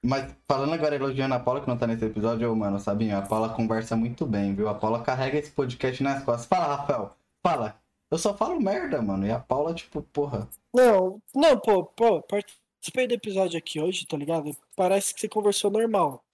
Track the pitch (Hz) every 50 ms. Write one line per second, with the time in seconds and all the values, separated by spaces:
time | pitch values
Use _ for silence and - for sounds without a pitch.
0 | - 123 135 135 135 - - _ _ - 143 135 139 143 165 160 151 151 147 135
1 | 135 139 131 135 135 135 127 123 - 123 127 143 143 135 123 113 123 117 113 113
2 | 113 107 107 107 104 113 117 113 117 117 113 110 104 101 98 101 98 104 101 107
3 | 113 107 101 98 98 - 110 110 113 110 - - 113 107 113 110 110 - 117 113
4 | 113 120 120 - 165 131 104 101 101 98 98 98 107 107 104 104 - 107 113 117
5 | 117 - 127 131 131 135 139 151 147 - _ - 135 127 120 - - 131 127 -
6 | 139 139 139 135 139 - 120 117 - - 185 180 170 147 143 139 - - 139 117
7 | 101 - - _ _ _ _ _ - 180 160 123 113 104 - _ _ _ _ _
8 | _ _ 156 170 - 208 202 - 220 294 359 320 226 190 208 370 359 - - 135
9 | 113 101 95 95 98 101 113 120 - _ 127 139 151 165 170 175 - _ - 151
10 | - _ _ 147 143 139 120 104 113 - - - _ _ - 247 254 240 214 190
11 | 185 185 196 214 _ - - 262 311 320 269 - - 226 208 185 170 - _ -
12 | 233 233 196 156 - - 196 208 196 - - _ _ _ _ _ - - - 254
13 | 254 220 240 208 - 214 190 190 190 175 170 165 - - - 156 156 180 185 -
14 | - - 165 143 143 147 165 160 147 151 143 - _ _ - - 190 180 196 196
15 | 196 - - - - 208 - 214 202 208 202 - - 202 196 220 226 233 214 196
16 | 170 147 135 - _ _